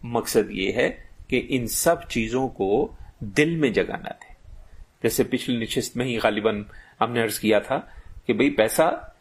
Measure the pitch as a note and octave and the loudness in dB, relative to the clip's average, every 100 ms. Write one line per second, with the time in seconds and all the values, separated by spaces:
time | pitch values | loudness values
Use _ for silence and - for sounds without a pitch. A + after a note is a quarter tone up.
0 | A#2+ A#2+ - A#2 G2 G2+ F#2+ A2+ C3+ - | 0 -2 2 2 2 0 -2 2 0 -2
1 | - - - B2+ - C3 A2+ - E3+ E3+ | -18 -20 -2 -2 0 -2 -2 0 2 2
2 | - A#2+ A2 B2 C3+ - F#2+ A2 - - | -2 -4 0 0 -2 -2 2 2 0 -6
3 | - - G#2+ G2 D3+ E3 C#3 G2 F2+ - | -20 -12 -4 2 2 4 2 2 0 -4
4 | - - - - - - - - - _ | -10 -14 -16 -20 -20 -20 -20 -20 -20 _
5 | A#2+ - A#2+ - - A#2+ A2+ - A2+ A#2+ | -2 0 0 0 -2 -4 -2 -4 -4 -4
6 | C3 A2+ A2 G#2+ G#2+ G#2 G#2 - - _ | -2 2 2 2 0 0 -6 -16 -20 _
7 | A2+ A#2+ A2+ G#2 G#2+ G#2 G#2 C3 - - | -2 0 -2 0 4 4 2 -4 -4 -18
8 | - - - G#2+ C#3 C#3+ A2 - D#3+ - | -18 -10 -2 2 2 4 2 4 2 2
9 | - _ | -10 _